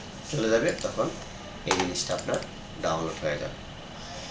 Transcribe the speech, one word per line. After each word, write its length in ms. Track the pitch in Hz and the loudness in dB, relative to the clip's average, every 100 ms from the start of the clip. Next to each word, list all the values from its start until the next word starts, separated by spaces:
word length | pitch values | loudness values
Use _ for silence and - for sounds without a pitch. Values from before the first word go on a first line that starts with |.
| - - - | -6 -10 -2
চলে 180 | 147 110 | 2 6
যাবে, 140 | 113 123 - | 6 6 2
তখন 220 | 101 - 135 - - - - - - | -2 2 0 0 -10 -10 -10 -4 2
এই 60 | 90 | 4
জিনিসটা 300 | 90 90 - 90 | 4 0 0 0
আপনার 200 | - - - - - - | 2 0 -2 -10 -10 -2
ডাউনলোড 340 | 85 80 80 - | 2 2 0 0
হয়ে 120 | 78 73 | 0 0
যাবে। 160 | 71 - - - - - - - - | -2 -6 -10 -10 -10 -10 -8 -8 -8